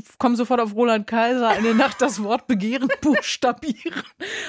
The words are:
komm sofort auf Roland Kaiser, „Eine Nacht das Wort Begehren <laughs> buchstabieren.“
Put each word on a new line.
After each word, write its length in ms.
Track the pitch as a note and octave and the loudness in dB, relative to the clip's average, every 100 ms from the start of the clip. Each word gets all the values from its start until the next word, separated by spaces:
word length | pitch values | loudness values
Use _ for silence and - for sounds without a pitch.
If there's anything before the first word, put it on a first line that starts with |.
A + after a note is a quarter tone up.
| - - | -16 -2
komm 180 | B3 A#3+ | 0 2
sofort 240 | A#3+ A#3+ | 0 0
auf 140 | A3 | 0
Roland 320 | G#3 A#3+ A3 G#3 | 0 2 2 0
Kaiser, 420 | A3+ A#3 B3+ A#3 | 0 0 2 0
„Eine 240 | G3+ A3+ | 2 2
Nacht 260 | A3+ C#4 - | 4 2 2
das 220 | B3+ G3 | -2 0
Wort 240 | G3+ A#3+ - | -2 -2 0
Begehren 420 | G#3+ G#3+ B3+ C4 - | -2 0 -2 -2 0
<laughs> 40 | |
buchstabieren.“ 1000 | D4+ C4+ - - B3 A#3 D#4 - E4+ - - - G4 A4 | 2 2 0 -2 -2 -2 -6 -6 -6 -10 -12 -12 -10 -8